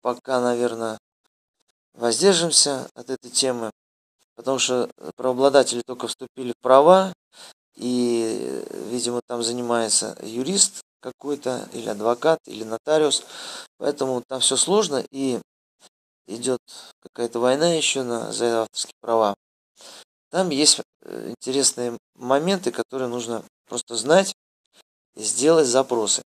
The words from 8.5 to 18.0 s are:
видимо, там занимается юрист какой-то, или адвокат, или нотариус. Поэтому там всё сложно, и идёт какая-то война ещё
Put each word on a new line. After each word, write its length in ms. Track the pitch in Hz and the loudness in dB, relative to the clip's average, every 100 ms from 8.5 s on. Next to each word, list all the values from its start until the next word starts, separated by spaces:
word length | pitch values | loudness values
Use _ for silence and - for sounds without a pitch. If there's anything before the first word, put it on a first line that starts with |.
| 67 - - - | -8 -10 -12 -8
видимо, 320 | 123 120 120 - | -6 -4 -6 -6
там 160 | 120 | -6
занимается 760 | 117 123 120 120 110 - 110 - | -4 -4 -2 -2 0 0 -2 -8
юрист 580 | - 113 131 196 - - - _ | -10 -6 -4 0 0 0 -20 _
какой-то, 680 | 127 - 139 143 123 123 101 | -16 -12 -8 -6 -4 -6 -8
или 160 | 120 113 | -10 -8
адвокат, 500 | 104 110 120 156 160 - | -2 0 2 2 0 -2
или 180 | 107 | -12
нотариус. 640 | 110 110 - 156 151 139 - - - - - _ | -8 -8 0 2 2 0 -6 -16 -14 -14 -16 _
Поэтому 460 | - 147 131 127 - | -4 -2 -2 -4 -6
там 120 | 131 | -2
всё 180 | - 131 | 0 0
сложно, 460 | 165 202 190 139 - | 2 2 2 -2 -4
и 300 | 135 135 117 - _ _ _ - _ _ _ - | -4 -2 -2 -6 _ _ _ -20 _ _ _ -14
идёт 320 | 110 120 127 _ - - _ | -8 -4 -4 _ -20 -20 _
какая-то 380 | - - 120 117 | -20 -8 -4 0
война 340 | 123 135 170 | 2 4 2
ещё 300 | 165 147 139 | 2 0 -2